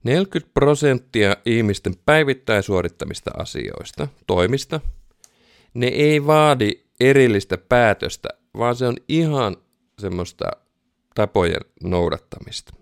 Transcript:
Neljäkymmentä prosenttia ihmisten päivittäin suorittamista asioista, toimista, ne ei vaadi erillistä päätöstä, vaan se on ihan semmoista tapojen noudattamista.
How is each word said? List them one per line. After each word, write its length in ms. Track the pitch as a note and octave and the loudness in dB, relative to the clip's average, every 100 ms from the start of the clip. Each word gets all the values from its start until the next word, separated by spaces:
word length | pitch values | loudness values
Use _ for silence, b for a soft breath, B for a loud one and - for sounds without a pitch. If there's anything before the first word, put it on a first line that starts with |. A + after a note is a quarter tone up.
Neljäkymmentä 500 | A#2 D#3 G3 E3 - | 0 -2 -2 -6 -4
prosenttia 840 | - C#3 D3 D3 B2 _ A2+ G2+ G2+ - | 2 2 4 2 0 _ 0 2 0 0
ihmisten 480 | A#2 A2 G2 G2+ F#2 - | 0 0 -2 -6 -4 2
päivittäin 580 | D#3 C#3 C3 - G#2 | 2 2 -2 -2 -2
suorittamista 680 | F#2+ F#2+ F2 _ - - - - | 0 -2 -2 _ -12 -10 -10 -10
asioista, 680 | E2 - G#1 - - - C#3+ _ - | -10 -8 -10 -12 -16 -10 -10 _ -4
toimista, 520 | F#2 F2+ C3+ - D#3 - - _ b b b b b b | 0 0 -2 -6 -8 -8 -10 _ b b b b b b
ne 140 | A#2+ B2 | -4 -2
ei 400 | - D3 D3+ C#3+ | 2 2 2 2
vaadi 560 | D#3 D3+ C3 C3+ - _ _ | 4 4 2 0 -2 _ _
erillistä 580 | B2+ C#3 B2+ G2+ - F2+ | 4 6 4 2 -2 -8
päätöstä, 720 | _ B2 A2+ G2 - - - - _ G#2+ | _ 2 2 0 -6 -10 -14 -16 _ -4
vaan 180 | A#2+ A#2+ | -4 -2
se 120 | B2+ | -4
on 80 | - - | -4 -2
ihan 500 | D#3 D#3+ C#3+ A2 F#2+ _ _ _ _ | 0 0 0 -2 -4 _ _ _ _
semmoista 460 | G2+ F2+ D3 _ - - _ _ _ _ _ - | -6 -6 -8 _ -10 -10 _ _ _ _ _ -4
tapojen 460 | G#2 G2+ F2 E2+ - _ | -2 0 0 -2 -8 _
noudattamista. 920 | F2 F2+ E2+ - _ - - - - - | -4 -2 0 -4 _ -18 -16 -16 -18 -20